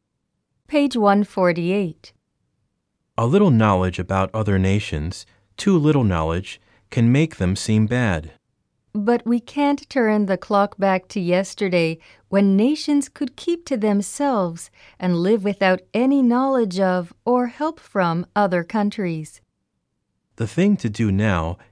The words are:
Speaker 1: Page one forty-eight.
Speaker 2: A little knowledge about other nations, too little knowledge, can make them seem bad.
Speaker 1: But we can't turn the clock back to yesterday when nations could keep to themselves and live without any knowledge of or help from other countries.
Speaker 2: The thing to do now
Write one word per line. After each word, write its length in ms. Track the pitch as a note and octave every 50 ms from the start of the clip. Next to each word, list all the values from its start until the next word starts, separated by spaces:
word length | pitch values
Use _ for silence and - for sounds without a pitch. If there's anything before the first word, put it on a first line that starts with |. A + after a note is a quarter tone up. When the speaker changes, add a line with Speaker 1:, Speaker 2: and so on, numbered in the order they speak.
| _ _ _ _ _ _ _ _ _ _ _ _ _
Speaker 1:
Page 300 | - - D4 C#4+ C4+ -
one 260 | A#3+ G#3 G3+ G3 G3+ G#3
forty-eight. 880 | - - F#3+ F#3 F3+ E3 F3 E3+ F3 F#3+ G#3 G3 D#3+ D#3 _ - - _ _ _ _ _ _ _ _ _ _ _ _ _ _ _ _ _ _ _ _ _
Speaker 2:
A 100 | - A2+
little 240 | A#2+ D#3+ G3+ G#3 F3+
knowledge 480 | B2+ A2 A2 G#2+ F#2+ F#2 F#2 F#2 F2 -
about 320 | F2+ - F#2+ F#2+ F#2+ F#2 -
other 240 | A2 G#2+ G#2 G2 F#2+
nations, 640 | F#2+ F#2+ G2 G#2 - - E2 D2+ D2 F2 F#2 - - _ _ _ _ _ _
too 220 | - - G#3 F#3+ E3
little 260 | C#3+ D3+ D3 C#3 A#2+
knowledge, 560 | G2 F2+ E2 D#2 D#2+ E2 F2+ G2+ - - - _ _ _ _ _ -
can 200 | - B2 A#2 A#2
make 260 | B2+ C#3+ E3 D#3 -
them 200 | - F#2+ F2+ F#2+
seem 300 | - - - A2 G#2+ A2
bad. 460 | G#2+ A#2+ B2+ B2 G#2 F2 D#2 D#2+ D#2+ - _ _ _ _ _ _ _ _ _ _ _
Speaker 1:
But 320 | - G#3+ G3+ A#3 A#3+ A#3+ -
we 140 | A3+ A#3+ A#3+
can't 500 | A#3 - - D4 C#4+ C#4+ C#4+ C#4+ - -
turn 380 | - C4+ A#3 G#3+ G#3+ G#3+ G#3
the 100 | F#3+ F#3+
clock 400 | F#3 - - G#3 G3+ G3+ G3+ -
back 320 | - G3 G3 F#3+ F#3 - -
to 120 | - G3+
yesterday 800 | F3 E3+ F3 F#3 G3 - - - G#3 F#3 F3+ F3 E3 D#3+ E3 D#3+ _ - - _ _ _
when 280 | F#3 G3 G3+ G3 F#3+
nations 520 | G3 A3 C4+ D4+ D4+ - D4+ D4 C#4+ C#4 -
could 280 | - - D4 B3+ -
keep 280 | - - E4+ E4+ E4+ E4+
to 100 | - C#4
themselves 920 | G#3+ G#3 G#3+ G3+ G3+ F#3+ - - - C#4+ C#4+ B3+ G#3 F#3 E3+ E3+ E3 - - _ _ - - _ -
and 240 | F#3 F3+ F3 E3+
live 220 | F3 F#3+ A3+ G#3+ F#3
without 380 | G#3 G3 - G3 F#3 F#3 - - _ -
any 260 | A3 B3 C4+ C#4+ C#4
knowledge 600 | B3+ A#3 A#3+ B3 C4+ C4+ C4+ B3 A3+ F#3+ F3 F#3+
of 320 | F#3+ F#3 F3+ F3+ F3 E3+ - _ -
or 220 | A#3+ B3 B3 B3
help 320 | A#3+ - - D4+ D#4+ D#4 -
from 480 | - - - G3+ F3+ E3 E3 E3+ E3+ - -
other 300 | G#3+ G3+ F#3 F3+ F3 E3
countries. 760 | - - A3 G3+ G#3 - - F#3+ F3 E3 D#3 D#3 - - - _ _ _ _ _ _ _ _ _ _ _ _ _ _ _ _ _ _ _
Speaker 2:
The 100 | - A#2
thing 300 | G#2+ - E3 F#3+ G#3 G#3 -
to 100 | - A2+
do 220 | G#2 - A#2 G#2
now 480 | F#2+ G2 G#2+ G#2+ F#2 E2+ D#2+ E2 E2+ - _ _